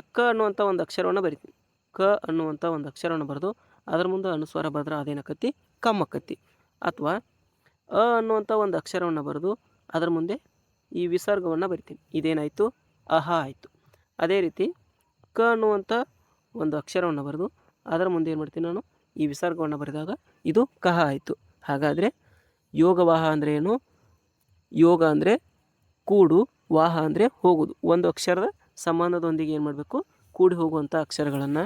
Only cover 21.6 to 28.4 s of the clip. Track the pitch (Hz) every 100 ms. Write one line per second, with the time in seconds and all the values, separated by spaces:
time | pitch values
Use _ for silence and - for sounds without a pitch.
21.6 | - 139 147 147 208 - _ _ _ _
22.6 | _ 147 170 180 170 160 160 156 147 151
23.6 | 170 247 _ _ _ _ _ _ _ _
24.6 | _ - 165 175 160 151 160 240 _ _
25.6 | _ _ _ _ - 202 175 165 247 _
26.6 | - 156 165 165 156 151 233 - 180 165
27.6 | 156 - 165 170 175 - - 180